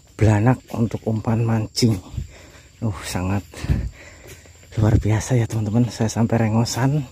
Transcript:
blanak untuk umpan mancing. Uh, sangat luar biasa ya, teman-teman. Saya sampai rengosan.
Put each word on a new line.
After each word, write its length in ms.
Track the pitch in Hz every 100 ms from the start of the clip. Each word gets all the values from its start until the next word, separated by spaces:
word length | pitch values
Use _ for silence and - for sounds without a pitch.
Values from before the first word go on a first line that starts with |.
| -
blanak 480 | - 107 104 117 127 - -
untuk 320 | 113 110 -
umpan 320 | 110 117 113
mancing. 560 | 117 113 113 - 117 95 - - - - - - - -
Uh, 160 | 117 92
sangat 400 | - 95 90 101 - - - - - - - - - - - - - -
luar 160 | 107 110
biasa 400 | 104 107 - 127
ya, 80 | 110
teman-teman. 400 | 110 104 113 120
Saya 160 | - 110
sampai 400 | 104 117 113 110
rengosan. 560 | 110 117 113 131 151 127